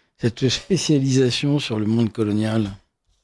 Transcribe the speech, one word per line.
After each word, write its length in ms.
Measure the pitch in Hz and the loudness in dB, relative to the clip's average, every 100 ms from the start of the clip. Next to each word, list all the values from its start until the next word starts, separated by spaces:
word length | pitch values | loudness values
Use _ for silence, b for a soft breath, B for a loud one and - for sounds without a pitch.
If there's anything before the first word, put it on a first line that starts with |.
| b _ | b _
cette 300 | 120 - 131 | -4 0 -2
spécialisation 1080 | - - 180 - 151 135 131 131 123 143 143 | -2 -2 -2 2 0 2 2 2 0 0 -2
sur 220 | - 110 | -2 -4
le 80 | 107 | 0
monde 240 | 113 113 | 2 0
colonial ? 580 | 107 107 104 110 110 104 98 _ _ _ _ | 0 -2 0 0 0 -2 -6 _ _ _ _